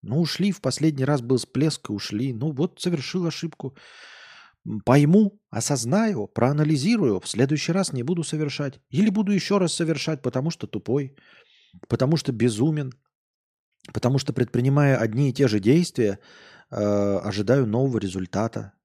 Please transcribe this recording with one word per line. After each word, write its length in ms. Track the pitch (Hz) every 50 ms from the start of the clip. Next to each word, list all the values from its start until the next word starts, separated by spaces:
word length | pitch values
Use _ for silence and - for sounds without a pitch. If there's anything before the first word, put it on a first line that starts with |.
| -
Ну, 140 | 87 113 156
ушли, 320 | 175 147 - - 180 202
в 80 | 180 -
последний 460 | - 131 120 - 147 160 147 135 131
раз 160 | 131 147 135
был 160 | 117 120 131 120
всплеск 500 | - _ _ 127 147 160 147 - _ -
и 40 |
ушли. 420 | 107 101 - - 104 104 127 139 123
Ну, 180 | 110 127 160
вот 260 | 147 127 156 185 - -
совершил 480 | - 180 175 151 135 - - 185 175
ошибку. 480 | 165 - - - 170 - _ - 135 - - - - - - - - - - - - - - - - _ _ _
М, 140 | 113 110 107
пойму, 600 | - - 127 147 147 147 170 208 220 196 - _ _ _
осознаю, 760 | - 113 117 - 147 127 110 120 147 208 226 220 202 123 101
проанализирую, 960 | - _ - 110 127 143 147 151 147 160 139 127 190 247 220 185 123 101 92
в 60 | -
следующий 460 | - - 98 127 135 151 143 - -
раз 220 | 170 190 190 - -
не 80 | 127
буду 200 | 120 135 185 170
совершать. 580 | 156 - - 156 151 143 135 - 147 139 135 - _ _
Или 180 | - 143 208 220
буду 240 | 185 214 214 190
еще 260 | 208 185 - - 196 202
раз 140 | 190 165
совершать, 480 | - - 170 156 160 139 - - 160 135
потому 300 | - 123 - 127 135 165
что 160 | 165 _ -
тупой, 500 | - - 104 - - 120 143 139 135 139 _ _ _ _ _ _ _ _ _ _ _ _ - - _
потому 300 | 117 113 127 135 165 160
что 140 | - -
безумен, 600 | 127 107 113 123 110 104 123 160 156 151 143 131 - _ _ _ _ _ _ _ _ _ _ _ _ _ _ _ _ _ _ - -
потому 240 | 107 - 123 135 139
что, 160 | - - 117
предпринимая 640 | - 123 104 - 120 120 135 139 147 147 139 131 123
одни 320 | 113 110 107 123 147 135
и 20 |
те 160 | 117 - 139 123
же 100 | 104 107
действия, 600 | 95 110 135 170 180 - - - 117 101 98 - _ - - - - - - - - _
э, 480 | - 117 104 104 101 104 101 101 101 92 -
ожидаю 420 | 104 98 101 104 98 127 143 131
нового 300 | 110 104 120 135 139 123
результата. 760 | 110 98 95 90 95 92 90 - 95 110 113 - 110 107 101 _ _